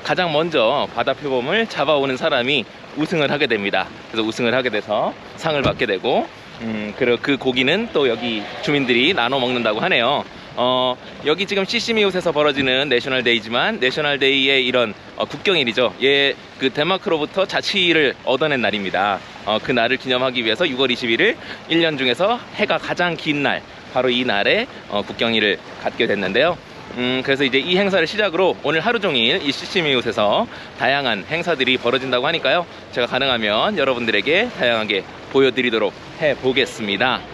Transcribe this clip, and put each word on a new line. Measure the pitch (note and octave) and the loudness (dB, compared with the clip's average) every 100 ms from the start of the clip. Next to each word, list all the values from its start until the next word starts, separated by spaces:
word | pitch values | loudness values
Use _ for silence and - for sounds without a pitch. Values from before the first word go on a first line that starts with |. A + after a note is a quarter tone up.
가장 | - D3+ F3+ | -2 0 2
먼저 | D3 E3+ D3+ A2 C#3 G2+ | 2 2 4 4 2 0
바다 | - B2 | -2 -2
표범을 | C3 C#3+ C3 B2 G3+ A3+ | -2 0 -2 0 0 0
잡아오는 | - C#3+ D3+ C#3 C3 | -2 2 2 2 0
사람이 | D#3+ C#3+ A#2+ C#3+ G2+ - - - | 0 0 2 0 -2 -12 -14 -6
우승을 | D#3 E3+ C#3 | -2 0 0
하게 | D3 C#3+ | 0 0
됩니다. | A2+ G2+ F#2+ F2+ - - | 0 0 -2 -2 -8 -8
그래서 | A2+ A2 | -4 -2
우승을 | A2 A#2+ | 0 0
하게 | B2 B2+ | 2 0
돼서 | G#2+ G2+ G#2+ E3 - - - | -2 -2 -2 -2 -4 -16 -6
상을 | D#3+ D3 | -2 0
받게 | A#2 G2 A#2+ | 0 0 -2
되고, | F#2+ A2+ E3+ E4 - - - | 0 2 0 -2 -10 -18 -12
음, | A2+ G#2+ G#2+ G2+ | -8 -6 -6 -2
그리고 | B2 A#2 | 0 2
그 | - C#3 | 0 0
고기는 | C3 B2+ C3 F3+ A#3 | 0 0 2 0 0
또 | F3 C#3 | 0 0
여기 | A2+ A#2+ A2 G2+ - | 0 -2 -4 -6 -8
주민들이 | - D3 B2+ A#2+ C3+ | -2 0 2 4 4
나눠 | - A#2+ C#3 | 2 0 0
먹는다고 | B2 B2 A2+ G#2+ | 0 0 0 0
하네요. | E3+ D#3+ A#2+ C#3 G2 - - - | 2 2 2 0 -2 -12 -14 -2
어, | B2 B2+ B2+ B2 - - C#3 | 0 2 0 -2 -10 -8 -2
여기 | E3 G3 | -2 0
지금 | G3 F#3+ | -2 0
시시미웃에서 | A#3 A3 A3+ G3+ F3+ E3+ | -2 0 2 2 2 0
벌어지는 | D3 D3+ C#3 C3+ B2+ D3 | 2 2 2 2 2 2
내셔널 | B2 B2+ C3 | 0 2 0
데이지만 | A#2+ A#2 G#2+ A#2+ F3 A3 | 2 0 0 0 0 0
내셔널 | B2+ C3 D3 C#3+ | 0 0 -2 2
데이의 | C3+ C#3 C3+ C3+ B2+ | 2 4 4 2 2
이런, | B2 A#2 G2 - - | 2 0 -2 -14 -8
어, | G#2+ | -6
국경일이죠. | C#3+ G3+ F3+ B2 G#2 A#2+ F#2 | -2 0 2 2 2 0 2
예, | B2+ C#3 C#3 - - - | 2 4 2 0 -10 -4
그 | C3 | -2
덴마크로부터 | C3+ D#3 F#3+ - E3 D3 - F#3+ | 0 0 0 0 -2 0 -2 0
자치를 | - - G3+ F3 D#3+ C#3+ - | 0 -2 0 2 4 2 0
얻어낸 | - C3 D#3 C#3 | -2 0 2 2
날입니다. | G#2+ G#2 F#2+ F2 G2+ F#2 - - - | 0 0 -2 0 0 0 -4 -10 -2
어, | G#2+ | -2
그 | - | 0
날을 | B2+ A#2 B2+ | 0 2 0
기념하기 | C3 B2+ C3 B2 A2+ | 0 0 0 0 -2
위해서 | G#2+ F3 | 0 0
유월 | B2+ C3+ | 0 0
이십일일, | C3+ B2 A#2 G3 D4 - - - | 0 0 2 2 0 -8 -14 -2
일 | E3 | 2
년 | E3 D3 | 2 2
중에서 | C3 A#2+ F#3+ A#3+ - - | 0 2 2 0 -4 -4
해가 | D3+ D#3+ | 0 0
가장 | - D#3 F3 E3 | -2 -2 -2 -2
긴 | D#3+ D3 | -2 0
날, | C3+ F2 - - - | 0 -2 -6 -18 -6
바로 | C3 B2+ | 0 2
이 | B2 | 2
날에, | B2+ G2+ G#2 F3+ A#3+ - - | 2 2 2 2 0 -10 -6
어, | G#2 | -4
국경일을 | G2+ G#2 A#2 A2+ G#2 F#2+ - - | -4 -2 0 2 2 0 -4 -8
갖게 | - - A2+ | -8 0 0
됐는데요. | G2+ F#2 G2 D#3 E3 - - - - | 0 0 2 2 0 -10 -18 -14 -4
음, | B2 B2+ C3 | -2 -2 0
그래서 | C3+ | 0
이제 | C#3 C3 | 2 2
이 | C3+ F3+ | 2 2
행사를 | G3+ F#3 D#3+ | 2 2 0
시작으로 | G#3 G#3 F3 F#3 C#3 | 0 -2 2 2 0
오늘 | D3 D#3+ | -2 0
하루 | F3+ A#3+ | 0 0
종일 | G3 C3+ A2+ F3+ | 0 2 2 2
이 | C#3+ | -2
시시미웃에서 | - - - D#3 C3 A2+ G#2+ G#2 B2+ A#3 - - - | -4 -4 -2 2 2 0 0 2 2 0 -6 -16 -2
다양한 | B2 C#3 C3+ G#2 F2 | 0 2 0 -2 -2
행사들이 | D#3+ E3+ D#3 B2+ B2+ | -4 -2 0 2 2
벌어진다고 | A#2+ C3 C3 B2 C3+ | 2 0 0 -2 0
하니까요. | E3 C3 D#3+ E3+ - - | 0 2 0 -2 -10 -10
제가 | - A#2+ | -4 0
가능하면 | B2+ C3+ A#2+ G#2+ G#2+ E3 G#3 | 0 0 0 2 2 2 2
여러분들에게 | C3+ A#2+ A#2 G#2+ G#2+ E3+ A3+ - | 0 0 2 0 2 2 0 0
다양하게 | B2 A2+ A2 G2+ - - - | 0 2 0 -2 -2 -16 -2
보여드리도록 | C3+ C3+ B2 B2 A2 G#2 - - - | 4 4 4 2 4 2 -2 -16 -2
해보겠습니다. | D#3 B2 B2+ C3 A#2+ - G#2+ G2 B2 A2 - | -2 0 0 2 0 -2 -4 0 0 0 -4